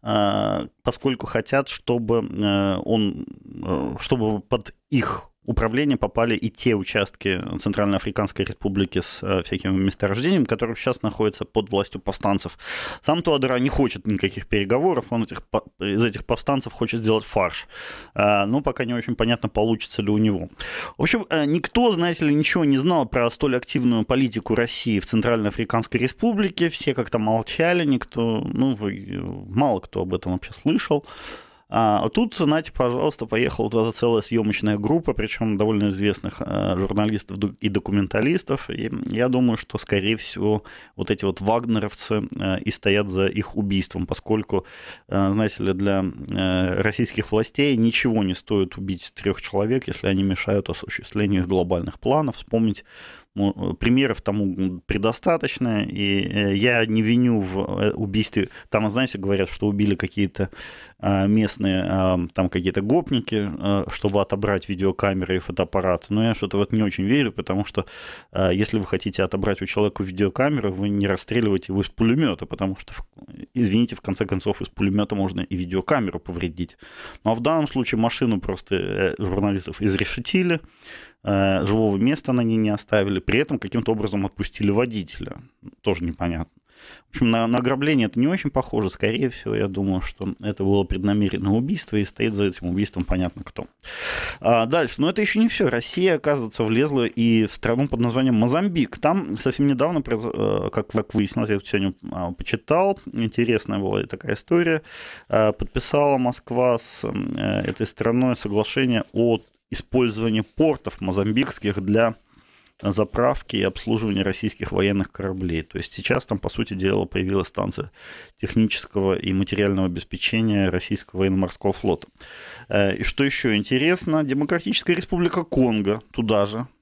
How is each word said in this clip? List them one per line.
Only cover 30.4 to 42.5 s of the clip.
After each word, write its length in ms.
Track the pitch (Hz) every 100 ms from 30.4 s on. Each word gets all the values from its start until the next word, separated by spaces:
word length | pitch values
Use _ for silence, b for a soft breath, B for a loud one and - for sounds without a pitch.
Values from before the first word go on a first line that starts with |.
| -
слышал. 540 | - - 180 - 147 B B B B B B B
А, 360 | 110 113 104
а 40 | 110
тут, 260 | - 226 -
знаете, 340 | 156 156 156
пожалуйста, 560 | - 123 123 151 - 113
поехала 420 | 110 131 127 113
вот 60 |
эта 160 | 113 110
целая 320 | 110 120 113
съёмочная 560 | - 113 107 104 107 104
группа, 360 | 104 165 160
причём 420 | 113 107 - 113 101
довольно 320 | 107 107 104
известных, 520 | 95 104 95 92 -
э, 360 | - 98 98 92
журналистов 600 | 98 101 107 104 - 95
ду-, 180 | 101 -
и 100 | 107
документалистов. 1000 | 98 - 101 95 113 123 180 - 139 -
И 180 | - 110 - -
я 220 | 107 123
думаю, 280 | 127 123 113
что, 200 | - -
скорее 400 | - 101 95 113
всего, 460 | - - 101 107 B B B
вот 160 | - 95
эти 140 | 104
вот 160 | 98 90
вагнеровцы, 840 | 98 117 117 110 107 - - 107 - -
э, 220 | 98